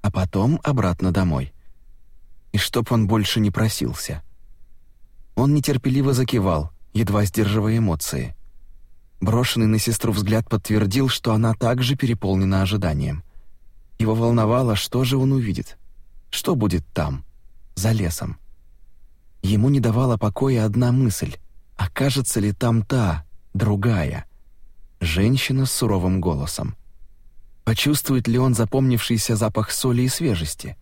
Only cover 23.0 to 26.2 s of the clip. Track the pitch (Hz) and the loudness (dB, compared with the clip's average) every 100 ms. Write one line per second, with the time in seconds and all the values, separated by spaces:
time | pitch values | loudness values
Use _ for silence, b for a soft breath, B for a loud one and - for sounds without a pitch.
23 | 101 78 - - - 101 95 101 113 104 | 0 -2 -6 -18 -10 -2 0 2 2 2
24 | 71 80 - - - - - - - - | 0 -4 -12 -20 -20 -20 -20 -20 -20 -6
25 | 85 80 107 135 - 135 131 - 120 98 | -2 2 2 2 0 0 0 0 0 2
26 | 90 95 | 2 2